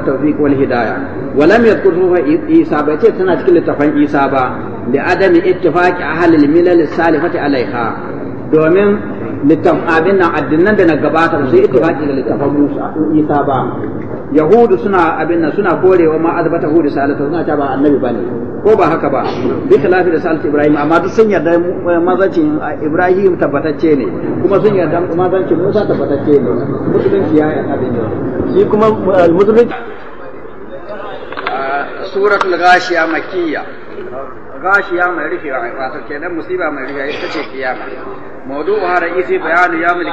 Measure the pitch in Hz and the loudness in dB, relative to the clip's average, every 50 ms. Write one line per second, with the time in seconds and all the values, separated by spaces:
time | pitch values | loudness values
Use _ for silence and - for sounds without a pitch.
0 | - 156 135 131 139 151 143 135 147 139 139 135 139 120 123 120 117 107 95 - | 0 0 -2 0 0 0 0 0 0 2 2 2 2 0 0 0 -2 -2 -4 -6
1 | - - - - - - - 131 147 160 202 233 233 226 196 156 - 190 160 180 | -8 -8 -8 -8 -8 -4 0 2 4 4 4 6 4 4 4 4 2 2 2 2
2 | 185 180 180 175 147 143 156 - 151 - 160 165 156 - 165 147 147 147 156 - | 2 2 2 2 2 2 0 0 2 2 4 4 4 2 0 0 0 0 0 2
3 | 233 220 - - 185 185 170 147 - - 175 165 - 160 135 131 147 151 139 143 | 2 2 2 2 0 0 0 0 2 4 4 4 2 0 0 0 0 2 2 2
4 | 147 139 - 147 139 135 135 135 131 123 123 - - - - - - 120 123 139 | 2 2 2 0 0 2 0 0 0 -2 -4 -6 -10 -10 -10 -8 -4 -2 -2 -2
5 | - 165 180 170 190 190 175 165 180 185 185 - - 226 208 180 175 185 175 - | 0 0 0 2 4 4 4 4 4 2 0 0 0 0 2 2 2 2 0 -2
6 | 139 143 156 165 175 165 156 156 147 139 156 170 175 180 175 170 156 139 - - | -4 -4 -2 2 2 4 6 6 4 4 4 4 4 4 4 4 2 2 0 0
7 | 165 170 156 147 156 175 - - 135 147 143 131 117 - 120 120 117 110 101 - | 0 2 2 2 0 -2 -2 -2 -2 0 0 0 -2 -2 -4 -4 -4 -4 -4 -6
8 | - - - - - - - - - - 151 156 156 160 175 196 202 208 202 - | -8 -10 -10 -10 -10 -10 -10 -10 -4 0 2 2 4 4 4 4 4 4 2 0
9 | - - - - - - - - 143 143 160 - - 180 160 135 123 - 165 160 | -2 -6 -8 -8 -8 -8 -6 0 2 2 2 4 2 2 0 0 0 0 0 2
10 | 160 185 196 190 170 165 160 151 147 135 151 156 180 208 214 202 190 165 156 139 | 2 2 2 2 2 2 0 -2 -2 0 2 2 4 4 4 4 4 4 2 2
11 | 123 147 147 160 165 165 170 151 139 131 - - - 196 - - 160 165 - - | 0 0 2 2 2 2 0 0 0 2 4 4 4 4 4 2 2 2 0 -2
12 | 151 143 135 131 123 - - - 143 143 143 143 143 139 - - - - - 160 | -2 -2 -2 -2 -2 -2 -2 -2 -2 0 2 2 0 0 0 -4 -6 -6 -4 -4
13 | 156 151 156 151 151 - 147 143 135 143 135 127 120 120 - - - - - - | -2 0 2 0 2 2 0 0 0 0 0 -2 -2 -4 -4 -6 -8 -8 -8 -8
14 | - - - - - - 127 147 156 156 196 233 240 214 185 165 160 208 196 185 | -10 -10 -10 -10 -6 0 2 2 4 6 6 6 6 6 4 2 0 0 0 2
15 | 165 160 165 - 160 156 170 170 165 196 - - 202 185 160 151 180 185 185 175 | 2 0 0 -2 -2 0 0 0 0 0 0 0 0 0 0 2 4 4 4 4
16 | 170 160 156 156 165 170 175 175 165 156 156 170 180 156 151 170 151 143 143 147 | 4 4 2 2 0 0 0 0 0 0 0 -2 0 2 2 2 2 2 0 0
17 | 135 143 139 127 143 143 165 170 156 - 151 143 143 139 131 135 143 151 143 123 | -2 -2 -2 -2 -2 -2 -2 -2 -2 -2 -2 0 -2 -2 0 0 2 2 2 2
18 | 123 123 117 110 90 - - - - - - - - 202 220 190 180 156 160 160 | 0 -2 -2 -4 -4 -6 -6 -6 -8 -8 -8 -2 2 2 4 4 4 2 0 0
19 | - 143 135 123 110 - 123 120 120 120 135 - - 135 180 220 - 185 185 180 | 0 -2 -2 -2 -2 -4 -4 -4 -4 -4 -4 -4 0 2 2 4 4 2 2 2
20 | 175 180 165 151 - 170 160 151 - 156 147 147 147 151 147 147 147 147 165 175 | 2 2 0 0 0 -2 -2 -2 -2 -2 0 2 2 2 2 2 2 2 2 0
21 | 175 190 - 226 220 214 202 170 147 165 170 170 175 175 190 - 165 170 175 170 | 0 0 2 2 2 2 2 2 2 2 2 2 2 0 -2 -2 -2 0 0 2
22 | 165 180 185 175 190 185 156 170 156 151 151 151 - 147 151 - 151 151 151 170 | 2 0 2 2 0 0 2 2 0 0 0 -2 -4 -6 -6 -4 -4 -2 0 0
23 | 180 180 185 185 202 185 170 - 170 143 139 139 147 156 143 - - 160 151 135 | 2 2 2 2 2 2 2 2 0 0 0 0 -2 -2 -2 0 2 2 2 2
24 | 117 92 - - - - - - - - 202 185 170 214 202 185 170 151 165 175 | 0 -2 -4 -4 -4 -4 -2 0 0 2 2 2 2 2 2 2 2 0 0 -2
25 | 175 175 165 170 185 180 180 190 180 - 175 160 175 202 - 208 202 - 165 131 | -2 -2 0 0 0 0 0 0 0 0 0 0 0 0 0 0 0 0 0 -2
26 | 139 - - 139 - 156 147 139 123 123 123 123 135 147 139 - 131 156 175 208 | 0 -2 -2 -2 2 2 2 4 2 2 -2 -2 -4 -4 -4 -4 -2 -2 0 0
27 | 226 - - 196 - 151 156 151 151 156 151 143 - 151 147 135 131 127 120 117 | 2 2 2 0 2 2 2 2 2 2 0 -2 -4 -4 -4 -4 -4 -4 -4 -4
28 | 110 104 - - - - - - - - - 180 208 - - 208 220 220 214 208 | -4 -4 -6 -6 -6 -6 -4 -4 -4 0 0 0 2 2 2 2 2 2 0 0
29 | 202 185 196 185 175 170 165 180 202 202 214 226 240 - - - - - - - | 0 0 2 4 4 4 4 4 4 4 4 4 4 2 0 -6 -10 -12 -14 -14
30 | - - - - - - - - - - - - - - - - - - - - | -16 -16 -16 -16 -16 -16 -16 -16 -16 -16 -16 -16 -16 -16 -14 -14 -14 -14 -14 -12
31 | - - - - 151 151 - - - - - 135 135 135 139 143 139 - - - | -12 -12 -12 -12 -12 -12 -12 -10 -8 -6 -6 -6 -6 -6 -6 -6 -6 -8 -10 -12
32 | - - - 196 196 208 202 196 196 190 175 160 175 180 180 180 175 - 175 165 | -12 -8 -4 -2 0 2 2 0 0 0 -2 2 4 4 4 4 2 0 0 0
33 | 165 165 160 151 139 - - 185 175 160 139 101 - 92 - - - - - - | 0 0 -2 -4 -6 -6 -6 -4 -4 -4 -4 -6 -8 -10 -14 -16 -16 -14 -14 -14
34 | - - 120 131 139 - - - - - - - 160 180 196 202 190 - 180 175 | -12 -12 -12 -12 -12 -14 -14 -16 -16 -16 -14 -6 -2 0 0 0 0 0 -2 -2
35 | 180 180 175 160 147 156 175 165 - 147 131 127 117 117 117 131 131 131 135 147 | 0 -2 -2 -4 -6 -6 -6 -6 -6 -6 -6 -6 -6 -8 -8 -8 -8 -8 -8 -10
36 | 135 - 147 147 156 180 175 160 147 - 185 180 175 156 147 139 131 135 139 139 | -12 -10 -10 -10 -8 -8 -8 -8 -6 -6 -4 -4 -4 -4 -4 -6 -8 -8 -8 -6
37 | 139 143 147 - 175 170 - 160 135 123 135 131 131 127 123 - - - - 95 | -6 -6 -6 -6 -8 -8 -6 -8 -8 -8 -8 -6 -6 -4 -6 -6 -8 -12 -12 -12
38 | 95 98 98 - - - - - - - 135 147 156 175 202 220 185 175 180 180 | -12 -12 -14 -14 -14 -16 -16 -16 -12 -10 -8 -6 -4 -2 -2 -2 -2 0 0 0
39 | 170 170 170 180 175 175 185 185 160 160 165 175 180 175 170 160 165 175 175 175 | -2 -2 -2 -4 -2 -2 -2 -4 -2 0 0 2 2 2 0 0 -2 -2 -2 -2
40 | 170 151 | -4 -6